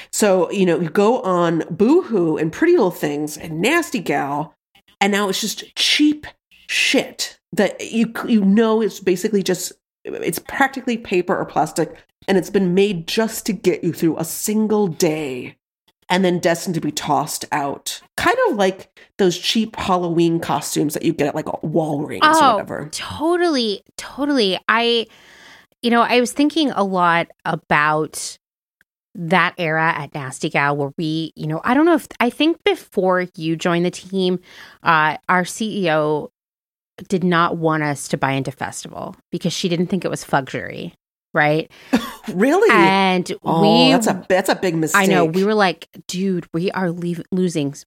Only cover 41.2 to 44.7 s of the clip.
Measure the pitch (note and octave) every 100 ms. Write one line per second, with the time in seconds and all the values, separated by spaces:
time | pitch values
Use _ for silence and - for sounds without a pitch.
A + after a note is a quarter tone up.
41.2 | _ E3+ D3+ D#3 - - - B3+ - -
42.2 | - F3+ B3 F4 A4 A3+ F#3+ G3 F#3+ F#3
43.2 | F3+ - - E3 D#3+ - C4 B3+ G#3+ F3+
44.2 | - F#3 F#3+ - F#3+